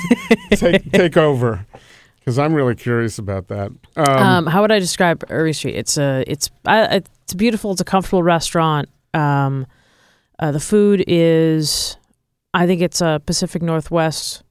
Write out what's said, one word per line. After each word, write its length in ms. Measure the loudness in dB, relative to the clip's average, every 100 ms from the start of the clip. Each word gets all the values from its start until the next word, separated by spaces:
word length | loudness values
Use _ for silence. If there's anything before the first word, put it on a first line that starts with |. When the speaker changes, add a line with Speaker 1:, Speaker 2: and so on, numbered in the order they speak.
| 2 0
Speaker 1:
<laughs> 340 | 2 0 0
Speaker 2:
take, 400 | 0 2 2 2
take 240 | 2 4 4
over, 480 | 4 2 0 -4 -8 -20 _ -20 _ _
'cause 140 | -4 -2
I'm 140 | 0
really 200 | 0 0
curious 440 | -2 -2 -2 -2 -6
about 300 | -8 -8 -8
that. 220 | -8 -8 -12 _ -2
Um, 100 | 2
Speaker 1:
Um, 400 | 4 4 2 2
how 140 | 2
would 100 | 2
I 60 | 2
describe 440 | 0 0 0 0 -4
Irving 220 | -2 -2
Street? 220 | -2 -6 -6
It's 200 | -4 -2
a, 260 | 0 -2 -4
it's, 240 | -6 -8 _ 0
I, 300 | 2 2 -2
it's 380 | -4 _ -10 -2
beautiful. 340 | -2 0 -4
It's 80 | -6
a 40 |
comfortable 380 | -2 -2 0 0
restaurant. 640 | 2 0 0 0 0 0 -4 _ _
Um, 520 | -2 0 0 0 -4 -8 _ _ _ _ _ _ -6
uh, 100 | -4
the 80 | -4
food 440 | 0 2 4 2 2
is, 880 | 2 4 4 2 2 -2 -4 -6 -10 _ _ _ _ _
I 120 | 0 2
think 140 | 2
it's 200 | 0 0
a 220 | -2 -2
Pacific 380 | -4 -4 -4 -4
Northwest 800 | -4 -4 -2 -2 0 -2 -10 -12 _